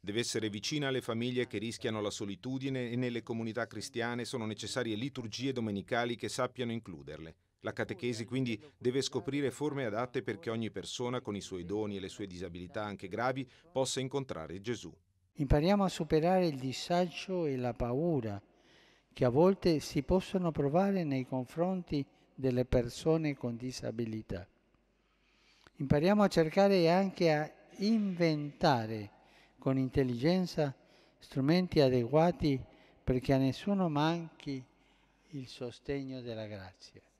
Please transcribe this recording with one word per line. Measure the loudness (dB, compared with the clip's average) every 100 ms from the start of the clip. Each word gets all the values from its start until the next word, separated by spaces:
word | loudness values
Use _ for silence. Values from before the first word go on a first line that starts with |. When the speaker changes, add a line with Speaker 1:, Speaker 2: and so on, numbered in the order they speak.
Speaker 1:
Deve | -4 -4
essere | -2 -2 -2
vicina | -4 -4 -2 -2
alle | -2
famiglie | -2 -2 -2 -2 -2
che | -4
rischiano | -6 -6 -4 -2
la | -4
solitudine | -4 -8 -8 -6 -6 -4 -4 -4
e | -2
nelle | -2 -4
comunità | -6 -6 -4 -4 -6
cristiane | -6 -8 -4 -4 -4
sono | -6 -6 -6
necessarie | -6 -6 -4 -2 -4
liturgie | -6 -8 -10 -6 -4
domenicali | -2 -2 -2 -2 -2 0 -2
che | -6
sappiano | -2 -4 -2 -6
includerle. | -6 -8 -14 -12 -14 -14 -18 _ _
La | -10
catechesi | -6 -6 -4 -4 -4
quindi | -4 -2 -2 -4 -8 _
deve | -2 0
scoprire | -2 -4 -4 -2 -4
forme | -2 -4 -2
adatte | -4 -2 -4 -4
perché | -6 -6 -4
ogni | -4 -4
persona | -6 -10 -6 -4 -4
con | -4 -6
i |
suoi | -6 -8 -4
doni | -2 -2 -4
e |
le | -8
sue | -8 -10
disabilità | -8 -10 -10 -10 -8
anche | -6 -8 -8
gravi | -2 -2 -2 -8 -14 -8
possa | -2 -2 -2
incontrare | -2 -4 -6 -8 -10 -10
Gesù." | -6 -6 -8 -18 _ _ _
Speaker 2:
Impariamo | -6 2 2 4 2
a | 2
superare | -2 0 2 4 2 2
il | -2
disagio | -6 -6 -2 0 0 -4 -6 -2
e | -2 0
la | -2
paura | -2 -2 0 2 0 0 -8 _ _ _ _ _ _ _
che | 2 4
a |
volte | 6 6 6 2 2
si | 0 -4
possono | 2 2 2 0 0
provare | 2 2 4 4 2
nei | 0 0 -2
confronti | -4 -4 -2 0 -2 -2 -4 -4 _ _
delle | -2 0 2
persone | 2 2 0 -2 0 2 0 -4
con | -6 -6
disabilità. | -8 -6 -6 -4 -4 -4 -6 -10 -10 _ _ _ _ _ _ _ _ _ _ _ -20 _
Impariamo | 2 4 6 6
a | 6
cercare | 6 4 6 6 8
e | 6
anche | 6 4 2 4
a | 4 0 -10 -20 -4
inventare | 2 2 2 2 2 2 -2 0 4 4 0 -6 -8 -14 _ -20 _ _
con | 0 2
intelligenza | 2 2 2 2 2 2 0 0 -2 -2 _ _ _ _
strumenti | -8 0 4 4 4 6
adeguati | 6 6 4 4 4 4 2 0 -2 -18 _ _
perché | 0 0 4
a | 4
nessuno | 4 0 -2 2 2
manchi | 2 2 0 -4 -12 -8 -8 -10 _ _ _ _ _ _
il | -12 -12
sostegno | -10 -10 -10 -6 -6 -6 -10
della | -8 -8 -8
grazia. | -10 -14 -18 -20 -20 _